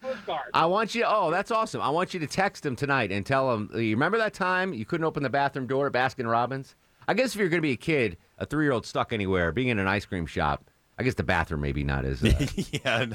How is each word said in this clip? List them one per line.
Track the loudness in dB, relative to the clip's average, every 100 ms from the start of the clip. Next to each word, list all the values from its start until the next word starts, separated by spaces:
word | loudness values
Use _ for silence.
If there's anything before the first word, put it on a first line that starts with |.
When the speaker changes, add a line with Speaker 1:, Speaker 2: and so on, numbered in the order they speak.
Speaker 1:
Coast | -10 -8 -4
Guard. | -6 0
Speaker 2:
I | 2 2
want | 2 0
you, | 0 2
oh, | 2 2
that's | 0 0
awesome. | -2 -2 -2
I | 0
want | 0 -2
you | -4
to | -4
text | -2 -2 -2
him | -6 -4
tonight | 0 0 0
and | -2 0
tell | 2 2
him, | 0 -2
"You | -2 0 2
remember | 2 2
that | -2
time | -2 0 0 0
you | -4
couldn't | -4 -2
open | -2 -2
the | -2
bathroom | 0 0 -2 -2
door | 0 2
at |
Baskin | 2 0 0 0
Robbins?" | 2 0 -4 -10 _ _ _ -2
I |
guess | 0 0
if | 2
you're | 2
gonna | 2
be | 2
a | 0
kid, | 0 2 2 -2 _ -8
a | -4
three-year-old | 0 2 2 -2
stuck | -4 -2
anywhere, | -2 2 2 2
being | 2 0
in | 0
an | 0
ice | 0 -2
cream | -6 -4
shop, | -2 0 -2 _ _ _ -2
I |
guess | -2
the | 0
bathroom | 0 2 0 -2
maybe | -2 -2
not | -2 -2
as, | -2 0
uh, | 2
Speaker 3:
<laughs> | 2 0 -4 -6
Yeah, | -4 0 0
no, | 0